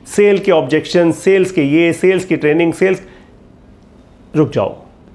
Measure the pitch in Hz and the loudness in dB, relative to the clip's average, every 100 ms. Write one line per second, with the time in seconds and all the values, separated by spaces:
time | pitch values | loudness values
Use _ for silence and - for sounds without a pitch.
0 | - - 208 196 202 165 135 151 151 180 | -6 0 2 2 2 0 0 -4 0 0
1 | 170 160 - 190 185 - 139 156 170 160 | 0 0 0 2 0 -2 0 2 0 0
2 | 185 185 185 151 151 156 170 160 190 185 | 0 0 -2 -2 0 2 0 0 -2 -2
3 | - - - - - - - - - - | -8 -20 -20 -20 -20 -20 -20 -20 -20 -20
4 | - - - 151 127 123 98 - - - | -20 -20 -6 -2 -2 -2 -4 -8 -20 -20
5 | - | -20